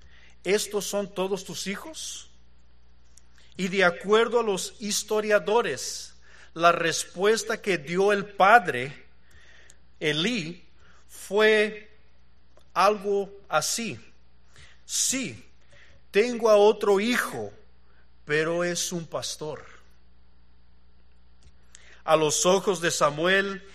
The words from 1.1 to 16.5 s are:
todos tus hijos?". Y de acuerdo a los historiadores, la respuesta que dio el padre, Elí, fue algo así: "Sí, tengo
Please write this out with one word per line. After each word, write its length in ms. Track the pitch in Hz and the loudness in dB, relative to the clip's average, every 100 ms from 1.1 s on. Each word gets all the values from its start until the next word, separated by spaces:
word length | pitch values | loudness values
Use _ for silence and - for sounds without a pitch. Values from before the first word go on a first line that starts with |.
todos 300 | 185 190 190 | -4 -4 -4
tus 220 | - 160 190 | -8 -10 -8
hijos?". 640 | 202 320 311 - - - - - - - - - - - - - - - - | -8 -10 -14 -14 -14 -18 -20 -20 -20 -20 -20 -20 -20 -20 -20 -20 -20 -18 -8
Y 120 | 185 | -4
de 160 | 190 | 2
acuerdo 560 | 175 170 185 214 233 233 | 2 2 2 2 4 0
a 20 | |
los 320 | 226 185 - - | 0 -4 -6 -10
historiadores, 1300 | 208 202 - 214 208 208 175 226 208 123 - - - - - - - | -6 -6 -2 -2 2 0 2 0 0 -4 -8 -10 -14 -18 -20 -20 -14
la 200 | 165 170 | 2 4
respuesta 880 | 165 165 151 - 175 202 220 214 214 | 4 0 -4 -8 -2 0 0 -2 -6
que 160 | 208 170 | -2 -4
dio 340 | 143 180 196 | -2 0 2
el 140 | 202 - | 2 -2
padre, 800 | - 190 233 180 123 135 - - - - - - - - - - - | 2 8 8 6 -6 -6 -12 -20 -20 -20 -20 -20 -20 -20 -20 -20 -4
Elí, 600 | 156 151 202 240 156 175 - - - - - | -2 0 -2 -4 -8 -12 -18 -20 -20 -20 -20
fue 840 | - - 202 214 214 214 214 - - - - - - - - - | -18 -4 2 4 4 0 -4 -18 -20 -20 -20 -20 -20 -20 -20 -6
algo 580 | 170 190 214 202 202 196 - - | 2 4 2 -2 -2 -4 -12 -4
así: 500 | 156 151 - 220 117 - - - - - - - - | -2 -2 -6 -8 -10 -16 -20 -20 -20 -20 -20 -20 -20
"Sí, 640 | - - - 262 208 107 - - - - - - - | -8 -4 -2 -2 -6 -10 -18 -20 -20 -20 -20 -20 -2
tengo 400 | 196 240 233 220 | 0 2 2 4